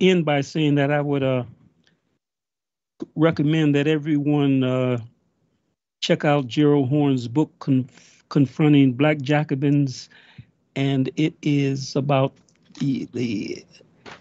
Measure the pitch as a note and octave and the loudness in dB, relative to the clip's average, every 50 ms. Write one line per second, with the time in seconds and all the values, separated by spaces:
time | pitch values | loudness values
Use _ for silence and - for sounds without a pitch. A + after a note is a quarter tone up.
0 | F#3+ F#3 F#3 F3+ D#3+ D3+ D3 C#3+ C#3 - - E3 D#3 D3 C#3+ C#3+ C#3 C#3 D3 D3 | 2 4 4 4 2 0 0 0 -2 -2 -2 0 0 2 2 2 2 0 0 -2
1 | C#3+ D3 C#3+ C#3 C3+ C3 C3 B2+ A#2+ G#2 - - _ _ _ _ _ _ _ _ | -2 -2 -2 -2 0 0 0 -2 -4 -6 -12 -20 _ _ _ _ _ _ _ _
2 | _ _ _ _ _ _ _ _ _ _ _ _ _ _ _ _ _ _ _ - | _ _ _ _ _ _ _ _ _ _ _ _ _ _ _ _ _ _ _ -16
3 | - - - D#3+ D3+ E3 D#3+ - D3 D3 D#3 D#3+ D#3 D3 C#3+ C#3+ C#3+ D#3 D#3 D#3 | -16 -10 -4 0 0 0 0 0 0 0 2 2 2 2 2 2 2 0 0 -2
4 | C#3+ D#3 D3+ D3 C#3+ D3 D3 D3 C#3+ C#3 C3+ C3+ C3 B2+ B2+ B2+ B2+ B2+ B2 A#2 | -2 -2 -2 -2 0 0 0 2 2 2 2 2 0 0 0 0 0 -2 -2 -4
5 | A2 A#2 _ _ _ _ _ _ _ _ _ _ _ _ _ _ _ _ _ _ | -6 -10 _ _ _ _ _ _ _ _ _ _ _ _ _ _ _ _ _ _
6 | - - F3 D#3+ - D#3 D3 D3 C3+ A#2+ A2 D3+ D3 D3 D3 D3 C3+ B2 C#3+ D3+ | -2 -2 0 0 2 0 0 0 0 -2 0 2 2 4 4 2 2 0 0 0
7 | D3 C#3+ C3+ B2+ A#2 A#2+ A#2 D#3 D#3 D#3 _ - - - C3+ C3 B2 - - - | 2 2 0 0 -2 -4 -2 -2 -2 -2 _ -10 -4 -2 -2 -2 -2 -4 -10 -20
8 | - - _ _ _ - - D3 C#3 B2+ - - D#3+ D3+ D3 C#3+ C#3 C3+ A#2+ A#2 | -20 -20 _ _ _ -4 0 0 0 0 0 0 2 4 6 6 4 4 2 2
9 | C#3+ D3+ D#3 D3+ C3+ B2+ D3 D3 D3+ D3 C#3+ C3+ C#3 C#3+ C#3+ C#3+ C#3+ C3+ B2+ - | 0 0 0 0 -2 0 0 0 0 -2 -4 -2 0 0 2 2 0 -2 -4 -8
10 | - - - - - - - - - _ _ _ _ _ - - C#3 C#3 C#3 C3+ | -16 -20 -20 -20 -20 -20 -20 -20 -20 _ _ _ _ _ -6 -4 -2 0 0 0
11 | C3 - - - D3+ D#3+ - _ - D3+ D3 C#3+ C#3+ C3+ C#3 C3+ C3+ - - C#3+ | -2 -2 -2 -2 -2 -2 -2 _ -4 -2 0 0 0 0 -2 -4 -6 -6 -4 -4
12 | C3+ C#3+ C#3+ C3+ C3+ C3+ - _ _ _ _ _ _ _ - - - C#3+ C3 - | -2 0 2 2 0 0 -4 _ _ _ _ _ _ _ -10 -6 -4 -2 -2 -4
13 | - - - - B2 A#2 G#2+ F#2+ - - - - - _ _ - - _ _ _ | -6 -8 -8 -6 -6 -4 -4 -6 -6 -8 -10 -12 -16 _ _ -20 -20 _ _ _
14 | - - - - | -20 -20 -20 -8